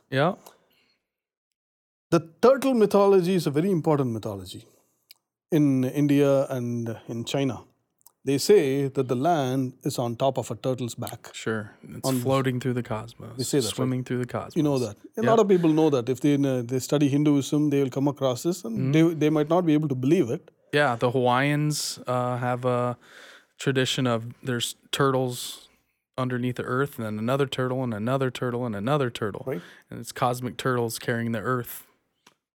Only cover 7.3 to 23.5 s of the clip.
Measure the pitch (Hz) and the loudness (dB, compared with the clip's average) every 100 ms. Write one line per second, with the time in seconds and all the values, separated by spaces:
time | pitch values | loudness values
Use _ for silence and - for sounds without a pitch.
7.3 | 143 139 95 - _ _ _ - _ 131 | -2 -2 -4 -12 _ _ _ -20 _ -2
8.3 | 143 - 202 139 139 139 139 127 123 160 | 0 6 6 6 0 -2 -2 -2 0 2
9.3 | 160 127 131 127 - 147 135 120 117 135 | 2 0 -2 -4 -6 -6 -4 -4 0 -2
10.3 | 123 113 113 135 127 120 - - - - | -2 -6 -6 -4 -4 -6 -8 -10 -12 -16
11.3 | - 113 110 107 - - - 135 127 127 | -10 -6 -6 -8 -16 -18 -6 -2 0 0
12.3 | 135 131 123 131 123 117 110 117 - 113 | 0 0 -2 -2 -4 -4 -8 -10 -16 -14
13.3 | 120 123 143 107 - 127 127 123 123 123 | -8 -2 0 0 -2 -2 -2 -4 -6 -4
14.3 | 110 - - 147 135 110 - - - 226 | -6 -4 -2 0 0 -2 -8 -14 -2 2
15.3 | 226 202 180 165 156 160 135 120 127 147 | 4 4 4 4 4 4 2 0 0 2
16.3 | 143 139 127 120 131 - 147 143 143 151 | 2 2 0 -2 -4 0 2 2 2 4
17.3 | 143 131 151 151 139 135 135 143 135 135 | 2 2 0 2 2 0 0 -2 0 -2
18.3 | 123 170 180 160 220 131 156 165 160 151 | 0 -2 -4 -6 -4 2 4 4 4 2
19.3 | 156 151 170 170 151 151 127 131 185 117 | 2 2 2 4 2 2 0 2 2 2
20.3 | 151 - _ - 147 143 120 127 131 123 | -4 -10 _ -2 0 2 2 0 2 2
21.3 | 123 143 147 151 147 - - - 123 123 | 4 2 2 0 -2 -6 -8 -4 -2 -2
22.3 | 123 123 123 127 123 123 120 - - - | -2 -2 -2 0 0 -2 -6 -12 -20 -20
23.3 | - _ | -20 _